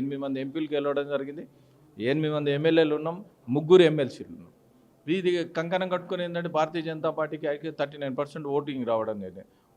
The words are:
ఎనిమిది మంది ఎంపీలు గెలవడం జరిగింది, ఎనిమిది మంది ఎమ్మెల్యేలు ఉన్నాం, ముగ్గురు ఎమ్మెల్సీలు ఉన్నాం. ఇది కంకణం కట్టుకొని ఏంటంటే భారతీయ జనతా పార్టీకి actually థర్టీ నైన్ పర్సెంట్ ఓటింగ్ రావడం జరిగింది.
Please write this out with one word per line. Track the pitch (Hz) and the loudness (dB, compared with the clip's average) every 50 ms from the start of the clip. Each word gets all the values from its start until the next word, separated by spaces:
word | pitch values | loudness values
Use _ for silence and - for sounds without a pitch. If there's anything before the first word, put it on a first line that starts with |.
ఎనిమిది | 131 139 143 135 139 | -2 -2 -4 -4 -4
మంది | 139 135 131 | -4 -4 -4
ఎంపీలు | 135 135 139 165 156 147 151 | -4 -4 -4 -4 -4 -2 -2
గెలవడం | 143 143 143 139 143 143 143 143 | 0 0 0 0 -2 -2 -2 -2
జరిగింది, | 135 139 139 143 165 - - - - _ _ _ _ _ - _ - 107 123 | -4 -4 -6 -10 -12 -14 -16 -20 -20 _ _ _ _ _ -20 _ -4 -2 0
ఎనిమిది | 139 156 156 151 151 | 0 0 0 0 -2
మంది | 151 147 143 139 143 | 0 0 0 0 2
ఎమ్మెల్యేలు | 156 165 165 165 160 151 151 151 | 2 4 6 6 4 4 2 -2
ఉన్నాం, | 151 165 170 196 214 - _ _ _ 117 | -2 -6 -6 -8 -12 -18 _ _ _ -2
ముగ్గురు | 127 147 151 151 185 185 | -2 0 6 8 10 10
ఎమ్మెల్సీలు | 170 156 160 151 135 123 - - - - 85 | 10 8 6 2 0 -2 -4 -10 -14 -16 -16
ఉన్నాం. | - 85 - _ _ _ _ _ _ _ _ _ _ _ 143 180 190 | -18 -20 -20 _ _ _ _ _ _ _ _ _ _ _ -2 -2 0
ఇది | 175 180 180 175 160 - - | 2 2 0 0 -2 -2 -4
కంకణం | 165 160 170 185 180 190 180 | -4 -2 0 0 -2 0 0
కట్టుకొని | 180 175 175 175 190 180 175 | -2 -4 -2 -4 -4 -4 -4
ఏంటంటే | 175 170 170 170 165 | -4 -4 -4 -4 0
భారతీయ | 143 156 160 156 165 170 | 0 0 0 2 0 -4
జనతా | 156 165 160 156 156 160 | -4 -4 -6 -2 -2 -2
పార్టీకి | 151 156 156 151 160 147 160 | -2 -2 -4 -4 -4 -4 -4
actually | 147 147 147 156 160 151 - | -4 -4 -4 -6 -8 -4 -4
థర్టీ | 143 143 147 147 | -4 -4 -4 -6
నైన్ | 143 135 127 | -6 -4 -4
పర్సెంట్ | 139 143 147 - 165 147 | -4 -4 -4 -6 -8 -4
ఓటింగ్ | 143 139 147 143 147 135 131 120 | -2 -2 -2 -2 -2 -4 -4 0
రావడం | 117 113 110 110 110 107 101 | 0 2 2 0 -2 -4 -6
జరిగింది. | 95 92 90 95 - - _ _ _ _ _ | -8 -10 -12 -16 -20 -20 _ _ _ _ _